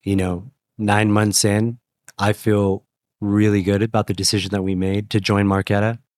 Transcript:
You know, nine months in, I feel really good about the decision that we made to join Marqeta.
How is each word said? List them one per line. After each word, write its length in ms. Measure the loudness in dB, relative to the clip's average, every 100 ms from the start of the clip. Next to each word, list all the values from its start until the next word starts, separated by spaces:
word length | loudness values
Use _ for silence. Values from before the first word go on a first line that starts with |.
You 100 | 0
know, 360 | 0 0 -4 -10 _ _ -6
nine 320 | 0 2 2
months 340 | 2 2 2
in, 340 | 0 0 -2 -6 _ _ _ -4
I 160 | -2
feel 520 | 0 0 2 0 -2 _ _ _ _
really 420 | -2 2 2 2
good 200 | 2 0
about 240 | 0 -2 -2
the 80 |
decision 360 | -2 -2 -2 -2
that 100 | -4
we 120 | -2
made 360 | -2 -2 -2 -2
to 100 | -4
join 260 | 0 2 2
Marqeta. 520 | 0 0 0 0 -4 _